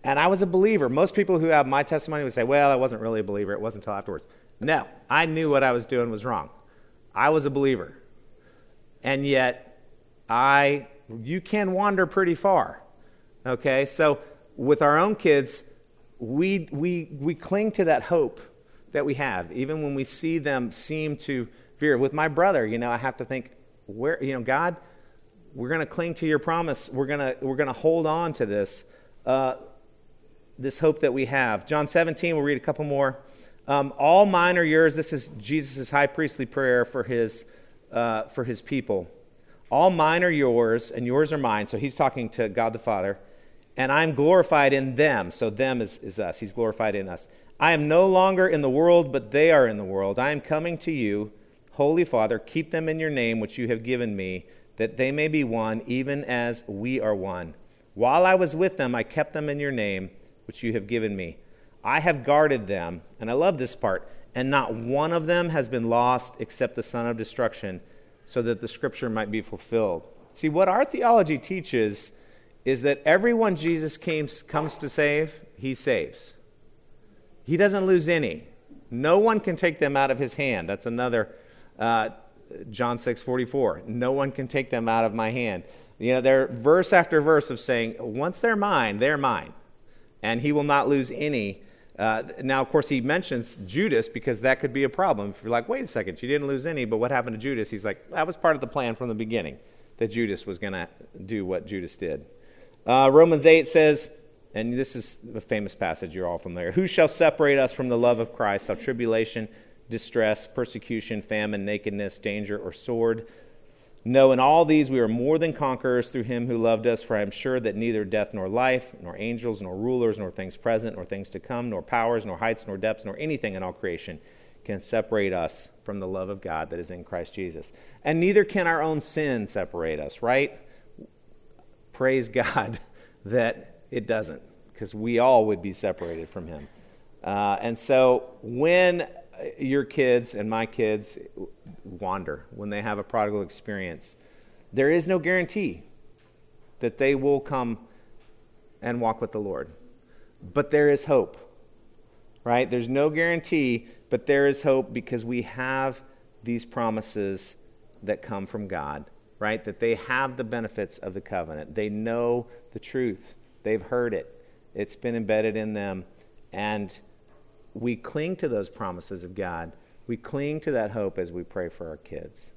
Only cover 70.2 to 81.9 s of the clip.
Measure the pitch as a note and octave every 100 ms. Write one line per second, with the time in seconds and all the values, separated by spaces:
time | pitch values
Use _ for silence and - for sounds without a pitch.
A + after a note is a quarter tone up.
70.2 | - - D#3 D3+ F#3 G3+ C#4+ - A#3+ A#3
71.2 | D#3+ D3 - F#3 - B2+ G#2+ G2+ - -
72.2 | - - _ _ - C3 C#3 C#3 D3 F3+
73.2 | A#3 A#3 A3 E3+ D#3+ E3 D#3 - - D#3
74.2 | C#3+ - - D3+ D3+ - C#3+ - D3 D3
75.2 | D#3 - - - B2+ B2+ - A2 D2 -
76.2 | - - - _ - - _ - - -
77.2 | _ - - D#3+ G3+ G3 F#3+ F3+ D#3 E3
78.2 | B2+ D#2 - - - - - A#2+ D3 F#3
79.2 | A3+ G#3+ G3 E3+ F3 D3+ C#3+ C#3 C#3 C3
80.2 | C3+ - C#3 G#2+ E2+ G2 A#2+ A#2 B2 A#2
81.2 | G#2 - - - - - A2+